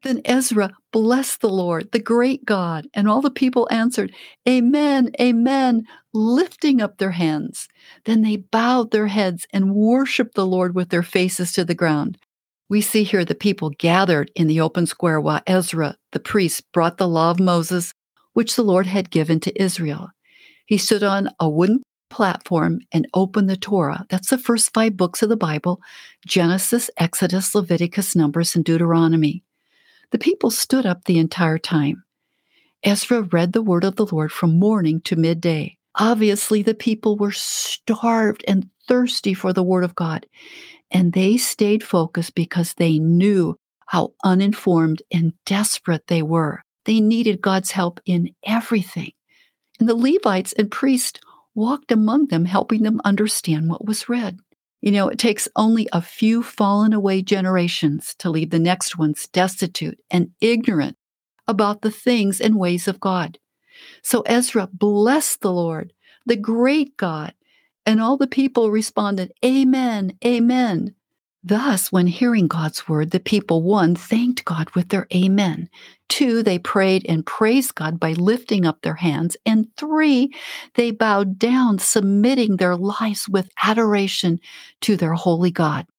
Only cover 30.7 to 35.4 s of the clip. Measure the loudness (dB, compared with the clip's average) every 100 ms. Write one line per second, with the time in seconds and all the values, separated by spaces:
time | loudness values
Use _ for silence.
30.7 | 0 0 -4 0 2 2 0 -2 -2 -2
31.7 | 0 0 -4 _ _ _ _ _ _ _
32.7 | _ -2 -2 0 -2 0 0 0 0 0
33.7 | 0 0 -2 -2 -2 -4 0 2 4 2
34.7 | 2 0 -2 -2 0 0 0